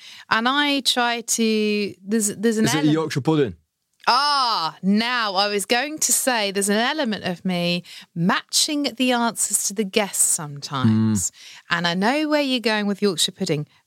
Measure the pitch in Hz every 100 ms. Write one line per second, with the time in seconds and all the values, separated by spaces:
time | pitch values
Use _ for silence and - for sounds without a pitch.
0 | - - - 220 233 277 294 277 - 254
1 | 240 233 226 - 226 220 214 208 202 -
2 | 190 226 208 185 226 220 220 247 151 156
3 | 156 143 143 156 123 87 _ _ _ _
4 | 214 240 294 285 240 202 160 - 185 208
5 | 233 247 214 185 208 208 196 240 294 311
6 | - - 262 233 202 190 202 208 247 311
7 | 254 202 185 170 185 175 175 175 - -
8 | - 170 175 254 - - - 294 285 226
9 | 254 240 233 - - 208 - 202 190 220
10 | 196 - - - 151 147 - 139 117 110
11 | 110 104 - - - - - 170 175 175
12 | 208 294 311 302 277 254 226 214 202 196
13 | 202 160 - - 185 151 147 _